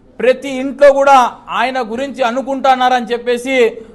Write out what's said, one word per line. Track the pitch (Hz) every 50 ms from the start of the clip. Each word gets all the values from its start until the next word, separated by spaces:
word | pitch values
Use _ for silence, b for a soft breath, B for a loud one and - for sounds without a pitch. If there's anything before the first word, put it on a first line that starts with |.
| b b _ -
ప్రతి | 208 254 247 247 - 277
ఇంట్లో | 262 254 262 277 247 277 285 285
కూడా | 269 277 277 277 277 254 240 214 - - - 160
ఆయన | 170 202 233 262 262 262 240 202
గురించి | 226 240 277 277 226 254 254
అనుకుంటున్నారని | 226 233 269 240 269 269 262 262 269 262 254 254 254 254 247 233
చెప్పేసి | 202 240 240 240 247 240 240 247 269 269 254 233 226 226 - B B